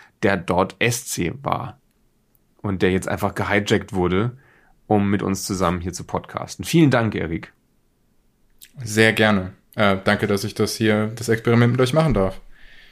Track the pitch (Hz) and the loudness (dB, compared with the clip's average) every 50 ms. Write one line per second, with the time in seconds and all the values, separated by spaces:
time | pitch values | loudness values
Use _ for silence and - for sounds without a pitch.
0 | - _ _ - - 101 98 92 85 - 90 87 95 95 - - - 117 120 120 | -20 _ _ -2 0 0 0 0 0 -2 0 0 0 0 0 -2 -2 -2 -2 -2
1 | - - - - 87 85 - - - - 87 - - - 104 _ _ _ _ _ | -6 -8 -6 -4 -4 -4 -4 -6 -6 -4 -4 -4 -6 -10 -14 _ _ _ _ _
2 | _ _ _ _ _ _ _ _ _ _ _ _ - 107 101 90 104 92 92 95 | _ _ _ _ _ _ _ _ _ _ _ _ -6 -6 -4 0 2 2 2 0
3 | 92 - - 92 - 101 - - 101 92 101 101 104 - 113 101 - - - 95 | -2 -4 -4 -4 -4 -4 -4 -4 -4 -2 0 0 0 2 0 0 0 -2 -2 0
4 | 90 90 87 92 107 120 120 - _ _ _ _ _ _ _ _ _ - 110 107 | 0 0 2 0 -2 -2 -4 -10 _ _ _ _ _ _ _ _ _ 0 0 2
5 | 101 101 101 101 - 95 98 92 - - 104 92 92 87 87 90 85 95 85 - | 2 2 0 -2 -2 -2 -4 -4 -4 -6 -4 -2 0 0 -2 -2 -4 -8 -8 -10
6 | 85 - - 87 - - - - - - - - - - - 165 165 143 120 123 | -10 -6 -6 -8 -6 -6 -10 -10 -10 -10 -12 -12 -6 0 2 4 4 6 4 4
7 | 117 110 - 95 - 80 82 82 - - _ _ _ _ _ _ _ _ _ _ | 2 0 -2 -4 -4 -4 -6 -8 -8 -10 _ _ _ _ _ _ _ _ _ _
8 | _ _ _ _ _ _ _ _ _ _ _ _ - - _ - 127 107 107 107 | _ _ _ _ _ _ _ _ _ _ _ _ -20 -20 _ -14 -10 -4 2 4
9 | 110 110 107 104 110 107 104 98 92 95 - _ _ _ - - 110 101 98 92 | 4 4 4 4 4 4 4 2 0 -4 -10 _ _ _ -4 0 2 2 2 2
10 | - - 104 101 - 101 104 98 - 107 - - 107 101 - - 117 107 107 104 | 0 0 0 2 2 0 0 0 -2 -4 -2 -2 -2 -2 -2 0 2 2 2 2
11 | 107 107 117 - - - 113 110 - - 117 117 120 120 123 123 131 123 123 160 | 0 -2 -6 -6 -2 -2 -2 0 2 2 4 4 4 4 4 2 0 2 2 2
12 | 160 160 127 104 95 92 - - - - - - - - - - - - | 2 4 4 2 2 0 -2 -6 -16 -20 -20 -20 -20 -20 -20 -20 -20 -20